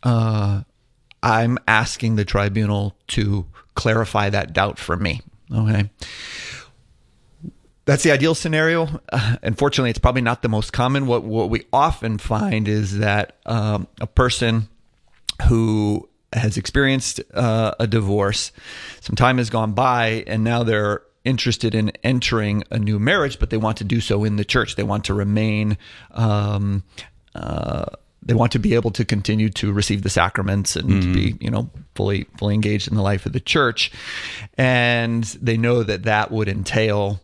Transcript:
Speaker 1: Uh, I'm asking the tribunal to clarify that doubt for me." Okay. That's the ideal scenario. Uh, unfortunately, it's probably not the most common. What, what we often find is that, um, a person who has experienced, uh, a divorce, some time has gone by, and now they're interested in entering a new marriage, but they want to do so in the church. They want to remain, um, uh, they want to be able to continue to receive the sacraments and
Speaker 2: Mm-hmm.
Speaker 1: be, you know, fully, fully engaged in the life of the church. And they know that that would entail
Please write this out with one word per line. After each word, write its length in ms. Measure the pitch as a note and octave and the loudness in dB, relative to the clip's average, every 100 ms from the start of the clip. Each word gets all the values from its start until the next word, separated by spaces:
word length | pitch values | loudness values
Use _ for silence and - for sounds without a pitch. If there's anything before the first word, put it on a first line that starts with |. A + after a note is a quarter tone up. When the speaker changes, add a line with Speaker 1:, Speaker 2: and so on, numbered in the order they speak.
Speaker 1:
Uh, 580 | B2+ A#2 A2+ G#2+ G2+ G2 - _ _ _ _ _ | 2 2 2 2 0 0 -4 _ _ _ _ _
I'm 360 | A#2+ A2+ A#2 B2+ - | 2 2 2 0 2
asking 480 | A2 A#2+ - A#2 A2 | 2 2 -2 0 0
the 80 | |
tribunal 680 | G2 G2 G2+ G2+ G#2 G#2 G2+ - - | 0 0 0 0 0 0 -2 -8 -6
to 380 | - G2+ G2+ F2+ - _ | -2 0 0 -4 -14 _
clarify 560 | - A2+ A2 A2 G#2+ G2+ | -2 0 2 0 0 0
that 220 | G2+ - | -2 -2
doubt 260 | E2 G2 - | 0 0 -2
for 180 | - E2+ | -4 -2
me." 260 | F#2+ A#2+ - - _ | -2 -4 -8 -20 _
Okay. 380 | A2 A2 G#2 G#2 _ - - - - - - - _ _ _ _ _ _ _ E3+ - _ _ | 0 2 2 0 _ -16 -14 -14 -14 -14 -16 -18 _ _ _ _ _ _ _ -18 -18 _ _
That's 180 | - C#3 | 2 4
the 80 | E3+ | 4
ideal 240 | C#3 D#3 | 4 4
scenario. 680 | D#3+ E3 D#3 D#3+ E3 D#3+ D#3+ - | 0 0 2 2 2 0 -6 -4
Uh, 240 | B2+ G#2+ A#2+ | -2 0 0
unfortunately, 480 | - A2+ C#3+ - B2 | -2 2 2 2 0
it's 80 | A2+ | 0
probably 220 | B2+ B2+ | 0 0
not 200 | A#2 B2 | 0 -2
the 60 | A#2+ | 0
most 240 | G#2+ - | -2 -2
common. 340 | - B2 C#3 C3+ | -2 0 0 0
What, 160 | A#2+ | 0
what 280 | A2 A2 G2 | 0 -2 0
we 140 | A2+ - | -2 0
often 460 | C3+ D#3 - A2+ G#2+ | 2 2 0 -4 -4
find 480 | - G#2+ G#2 A2 G#2 | -2 -2 0 0 0
is 320 | G#2+ G2+ G2+ | 0 0 0
that, 380 | G#2+ G#2 G2 _ - | 0 0 -2 _ -4
um, 400 | A2+ G#2+ G#2 F2 - | -2 0 -2 -4 -10
a 80 | - | -2
person 600 | - B2 - A#2+ A2+ G#2+ _ _ _ _ _ - - A#2+ | 2 2 2 0 0 -2 _ _ _ _ _ -12 0 4
who 600 | A#2 A2+ G#2+ G#2 G#2 - _ _ | 4 4 2 2 0 -4 _ _
has 240 | A#2 A2 - | -2 0 -2
experienced, 640 | - - C3+ C3+ - - - | -2 2 2 2 -2 -8 -8
uh, 400 | - A#2+ A2 A2 - | -2 2 2 0 0
a 80 | A2+ | 0
divorce, 640 | A2+ G2 G2+ G2 G#2 - - - - - - | 2 2 2 2 0 -6 -12 -20 -18 -18 -16
some 140 | - | -8
time 240 | - B2 B2+ | 2 2 2
has 120 | A2+ | 0
gone 220 | A2+ A2 | -2 -2
by, 520 | G#2 C3 A#2+ A2+ A2+ - | 0 2 2 0 -2 -4
and 160 | A2 | -2
now 220 | A2 A#2 | 0 0
they're 380 | A2+ A2 G#2 G#2 _ _ | 2 2 0 -2 _ _
interested 520 | B2+ B2+ B2 A2+ A2+ A2 | -2 0 0 0 0 0
in 140 | G#2+ - | -2 -2
entering 640 | A#2+ B2+ - A#2 G#2 G#2 - | -2 0 0 0 0 -2 -2
a 60 | A2 | -2
new 200 | G#2 G#2+ | 0 0
marriage, 400 | A2+ F#3+ C#3+ - | 2 2 0 -2
but 120 | - | -2
they 60 | A2 | 0
want 200 | G#2+ G#2+ | -2 -2
to 60 | |
do 160 | G#2 A#2 | -2 -2
so 240 | - G#2 | 0 0
in 100 | G#2+ | 0
the 100 | G#2 | -2
church. 300 | G2+ - - | 0 0 0
They 80 | - | -4
want 220 | G#2+ G2+ | -2 -2
to 100 | - | -2
remain, 640 | G2+ G2+ G#2 A2 G#2+ G#2+ G2+ - - - | -2 0 2 2 0 0 -2 -8 -20 -14
um, 680 | - A2+ G#2 G#2 G#2 G2+ G2 - - - _ _ - | -2 2 2 0 -2 0 -2 -4 -18 -20 _ _ -12
uh, 480 | - D2 - - - - _ _ | -6 -4 -4 -4 -6 -10 _ _
they 140 | - | 0
want 160 | A#2 A#2 | 2 4
to 60 | A#2+ | 2
be 160 | G#2+ | 2
able 160 | A#2 A2+ | 2 0
to 120 | G2 | -2
continue 440 | A2 G#2+ - G#2+ G#2+ | -2 0 0 2 2
to 220 | G2 G2+ | 0 -2
receive 300 | G2+ G2+ G2+ | 0 0 0
the 80 | F#2+ | 0
sacraments 640 | F#2+ F2 - F#2+ G2+ G2 | 2 2 2 -2 0 -2
and 140 | - - | -2 2
Speaker 2:
Mm-hmm. 220 | G2 F2+ | 2 4
Speaker 1:
be, 220 | F#2 F#2+ A2+ | 2 0 -2
you 100 | - | -4
know, 200 | A2 A#2+ - - | -4 -4 -10 -18
fully, 320 | - G2+ G2+ - - | -4 -2 -2 -6 -6
fully 180 | G#2 | -2
engaged 340 | G#2 G#2 G#2 - | 0 0 -2 -2
in 80 | G#2+ | 0
the 60 | |
life 240 | G2 G2+ - | 0 -2 -2
of 60 | |
the 80 | - | -6
church. 520 | - E3 C3 A#2 - - - - - - G#2 - | -2 2 2 0 -4 -6 -12 -10 -12 -12 -12 0
And 640 | C3 B2 A#2+ A#2+ A#2 A#2 A2+ - | 2 4 2 2 0 -2 -2 -4
they 160 | A#2+ A2+ | 0 2
know 280 | A#2+ A#2+ | 2 2
that 180 | G#2+ G2 | 2 -2
that 260 | A2 G#2+ G#2 | 2 2 2
would 160 | A2 G#2 | 0 -2
entail 720 | G2 F#2+ A#2 A2 G#2 G2+ G2 | -2 -2 0 2 2 0 -2